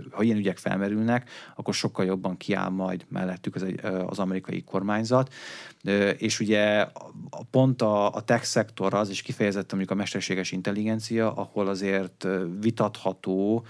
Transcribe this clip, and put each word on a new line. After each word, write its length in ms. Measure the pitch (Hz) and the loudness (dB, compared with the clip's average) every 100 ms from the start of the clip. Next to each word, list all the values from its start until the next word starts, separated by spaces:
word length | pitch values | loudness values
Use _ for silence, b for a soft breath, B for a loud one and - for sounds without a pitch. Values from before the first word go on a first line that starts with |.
| - | -2
ha 120 | - | 0
ilyen 140 | 113 107 | 2 2
ügyek 200 | 98 90 | 0 -2
felmerülnek, 720 | 98 95 98 107 113 120 B B B - | -2 -2 0 0 2 0 B B B -8
akkor 180 | 101 | -4
sokkal 320 | 98 117 - 92 | -2 -2 0 0
jobban 320 | 95 95 90 | 0 -2 -4
kiáll 320 | - 95 95 | -2 -2 0
majd 360 | 95 92 92 - | -2 -2 -4 -6
mellettük 460 | 95 92 90 - 95 | -4 -4 -4 -6 -4
az 80 | |
egy, 160 | 92 90 | -4 -4
ö, 200 | 107 92 90 | -4 -2 -2
az 140 | 95 | -2
amerikai 440 | 95 92 - 90 | -2 -2 -4 -6
kormányzat. 720 | - 95 98 107 113 127 131 B B B B B | -4 -2 0 0 2 2 2 B B B B B
Ö, 260 | 101 101 101 | 0 4 4
és 300 | - 107 - | 2 0 0
ugye 400 | 107 107 104 104 | 2 4 4 4
a, 340 | - - - - - | 2 -4 -16 -14 -14
a 140 | - | -12
pont 380 | 120 131 131 131 | 0 4 6 6
a, 320 | 110 104 101 | 4 4 2
a 80 | - | 0
tech 220 | 107 120 | 2 2
szektor 500 | - 120 104 - 95 | 2 0 0 0 0
az, 160 | 101 104 | 2 0
és 120 | 98 | -2
kifejezetten 560 | - - 107 98 90 95 | -6 0 0 0 -2 -4
mondjuk 140 | 95 | -2
a 100 | 98 | -2
mesterséges 500 | 98 98 - 92 90 | -2 -4 -2 -2 -2
intelligencia, 840 | 92 92 101 107 110 110 113 110 | -4 -2 -2 0 -2 -2 0 0
ahol 340 | - - - 98 | 0 -4 -2 -2
azért, 560 | 95 98 95 92 - | 0 0 0 -2 -4
ö, 220 | 92 92 87 95 | -2 -2 -2 -2
vitatható, 1080 | 110 107 104 - 95 95 - 92 101 113 113 | -2 2 0 0 -4 -4 -2 0 2 0 -2